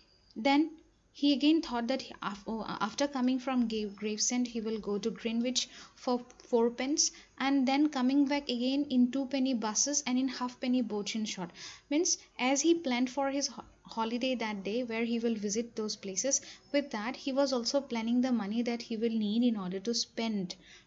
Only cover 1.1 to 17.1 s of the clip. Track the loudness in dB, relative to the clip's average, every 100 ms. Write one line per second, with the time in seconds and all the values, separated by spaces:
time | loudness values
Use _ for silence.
1.1 | 0 2 4 6 4 2 -2 -2 -2 -6
2.1 | -8 -8 -6 -6 -6 -6 -4 -4 0 -2
3.1 | 2 0 0 0 0 2 0 -4 -4 -4
4.1 | -2 0 0 0 -2 -4 -4 -2 -2 -2
5.1 | -4 -2 0 0 -2 -4 -8 -20 -8 -2
6.1 | -2 -4 -18 0 2 2 0 -2 0 0
7.1 | -4 -14 -4 0 2 4 4 2 2 2
8.1 | 4 4 2 0 -2 0 0 2 4 4
9.1 | 2 -2 0 0 0 0 0 0 0 0
10.1 | 0 0 -2 -6 -4 0 0 0 -2 -4
11.1 | -4 -4 -6 -8 -10 -18 -18 -2 0 0
12.1 | -2 -6 -4 0 2 4 2 2 0 0
13.1 | 0 0 0 -4 -6 -18 -20 -10 -4 -2
14.1 | -2 -2 -2 -4 -4 -4 -2 -2 -2 0
15.1 | 0 0 0 -2 -2 -4 -4 -6 -6 -6
16.1 | -2 0 -2 -4 -16 -2 0 0 -4 -6